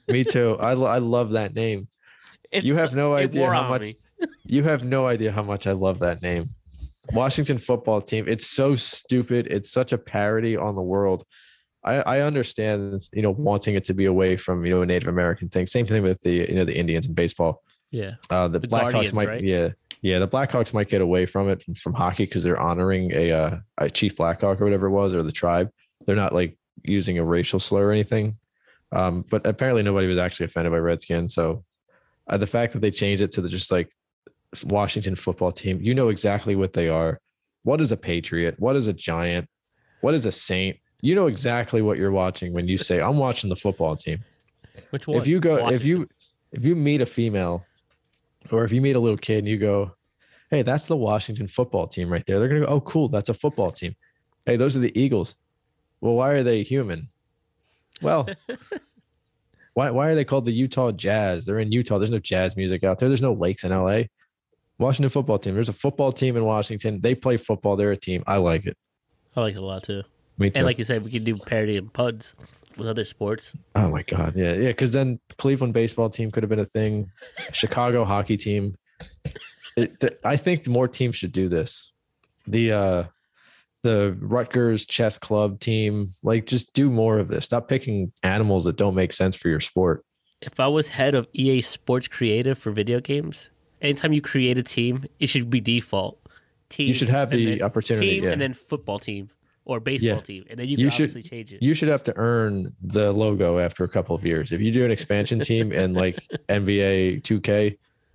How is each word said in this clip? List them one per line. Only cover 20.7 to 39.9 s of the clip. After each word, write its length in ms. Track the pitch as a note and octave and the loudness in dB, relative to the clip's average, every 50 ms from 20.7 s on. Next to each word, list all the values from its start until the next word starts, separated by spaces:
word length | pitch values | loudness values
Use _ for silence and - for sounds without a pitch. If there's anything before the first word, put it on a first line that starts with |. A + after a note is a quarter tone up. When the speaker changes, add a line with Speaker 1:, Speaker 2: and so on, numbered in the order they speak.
| - | 0
Speaker 1:
might 140 | G#2+ G2+ - | -2 0 0
get 120 | - G2 | 2 2
away 240 | F#2+ F2 F#2 F#2 F2+ | 2 2 2 2 2
from 240 | F2+ - G2 G2 G2 | 0 0 0 0 0
it 140 | F#2+ F#2 - | 0 -2 -4
from, 100 | - F2 | -8 -12
from 200 | - - F2 F2 | -10 -8 -6 -2
hockey 320 | - F2 F2+ F2+ - G#2 F2+ | -2 0 0 0 -2 -2 -2
'cause 160 | - F#2 D#2+ | -2 -2 0
they're 160 | F2 F2 - | 0 0 0
honoring 520 | - E2+ E2+ F2 F2+ F#2+ F#2+ F#2 F#2 F2+ - | 0 0 0 0 0 0 0 0 0 0 0
a, 160 | D#2 E2+ E2+ | 0 2 2
uh, 260 | D#2+ D#2+ D#2 D#2 - D#2+ - - _ - | 2 2 0 0 -2 -6 -10 -10 _ -4
a 100 | D2 D2 | -2 -2
Chief 260 | - - A2 G2 - | 0 0 -2 -2 0
Blackhawk 460 | - E2 E2 E2 - - G2 G2 F#2 | 0 0 0 0 0 0 0 2 2
or 20 | G2+ | 2
whatever 200 | G2+ G2+ F#2+ F#2+ F#2+ | 2 2 2 2 2
it 40 | |
was, 240 | G2 G2 G2+ G2 F#2 | 2 2 2 2 2
or 80 | F2 E2 | 0 -2
the 80 | D#2 | -2
tribe. 400 | D2+ - - F2 E2+ F2 F2+ G2+ - _ _ _ _ _ - | -2 -2 0 2 2 2 0 -2 -4 _ _ _ _ _ -2
They're 100 | - G2 | 0 0
not, 200 | G#2 G2 - - | 2 2 2 2
like, 200 | F2 F2+ E2 - _ _ _ _ - - | 0 0 -2 -4 _ _ _ _ -10 -4
using 340 | - G2+ G2 E2+ F#2+ F2+ F2 | -2 0 0 0 0 0 0
a 80 | E2 | 0
racial 340 | E2 E2+ F2 E2+ - - F#2+ | 2 2 0 0 0 -2 -2
slur 280 | - - G#2 G2+ G2+ G2+ | -2 0 0 2 2 2
or 20 | |
anything. 460 | G#2 G#2+ G#2 - A2+ A2 G#2+ A2 G#2+ - _ _ _ _ _ _ _ _ _ _ | 2 2 0 0 0 -2 -2 -2 -4 -8 _ _ _ _ _ _ _ _ _ _
Um, 340 | - F2+ F#2 F#2 F2 F2 E2+ - | -2 0 0 0 0 -2 -2 -2
but 140 | - G#2+ - G#2+ | -2 0 0 0
apparently 340 | G#2+ - C3+ C3 B2 A2+ | -2 0 0 2 2 2
nobody 240 | G#2 G2+ G2 G2 F#2+ F#2 | 2 2 2 2 2 2
was 120 | F#2 F2+ | 2 2
actually 260 | F2+ F2+ - - E2+ | 0 0 -2 -4 -6
offended 260 | E2 - F2 E2 E2+ | -6 -2 -2 0 0
by 60 | E2 E2 | 0 0
Redskins. 560 | E2 E2+ E2+ E2 - - E2+ E2+ E2+ E2+ - | 2 0 0 -2 -2 -2 -2 -2 -2 -2 -2
So, 300 | - E2 D#2+ D#2+ - - _ _ _ _ _ _ _ _ _ _ _ _ - | -2 0 0 -2 -4 -8 _ _ _ _ _ _ _ _ _ _ _ _ -4
uh, 100 | - G2+ | -2 -2
the 100 | F#2+ F2+ | -2 -2
fact 260 | - A#2 A#2+ A2+ - | 0 0 -2 -2 -2
that 80 | G#2+ | 0
they 100 | G#2 G#2 | -2 0
changed 320 | F#2+ - G#2 G2+ G2+ F#2+ G#2 | 0 0 0 0 0 0 0
it 80 | G2+ - | -2 -2
to 80 | - | -4
the, 80 | F2 F2 | -4 -4
just, 220 | D#2 F#2 - - | -4 -4 -4 -2
like, 180 | F#2 F2+ E2+ - _ _ _ _ _ _ _ - - _ _ _ - - - | 0 0 -2 -2 _ _ _ _ _ _ _ -20 -20 _ _ _ -18 -12 -6
Washington 500 | - G2+ G#2 G#2 F#2 - A2+ G2 F#2+ F#2+ | -2 0 0 0 0 -2 -4 -4 -4 -4
football 360 | - - - E2+ - F#2+ F2+ | -4 -4 -4 -4 -2 -2 -2
team, 280 | E2+ - - F#2+ F#2 F2 | -2 -4 -4 -4 -4 -2
you 140 | F2+ A2 B2+ | -2 0 0
know 140 | C3+ C3 A2+ | 2 2 2
exactly 460 | G#2 E2+ - G2+ G2+ G#2 - A2 G2+ | 0 0 0 0 0 0 -2 -2 0
what 180 | G2 F#2+ F2+ - | 0 0 0 0
they 160 | E2+ E2+ D#2+ | 0 0 0
are. 300 | D#2+ D#2+ E2 D#2+ D#2 - _ _ _ _ _ _ _ _ - | 2 0 0 0 -2 -4 _ _ _ _ _ _ _ _ -2
What 180 | A2+ C#3 D#3 | 0 0 2
is 100 | D#3 A#2 | 2 0
a 60 | A2 - | -2 -2
Patriot? 580 | - - E2+ F2 E2+ - E2+ E2+ E2+ E2+ D#2+ - | -4 -4 -4 -4 -4 -4 -4 -2 -2 -2 -2 -2
What 160 | G2+ B2 C3+ | 0 0 0
is 120 | C#3 A#2+ G#2+ | 2 0 -2
a 60 | F2+ | -4
Giant? 560 | - - - E2 E2 F2 F2 F2 F2 E2+ - _ _ _ _ _ _ _ _ | -4 -6 -6 -4 -2 -2 -2 -2 -4 -6 -8 _ _ _ _ _ _ _ _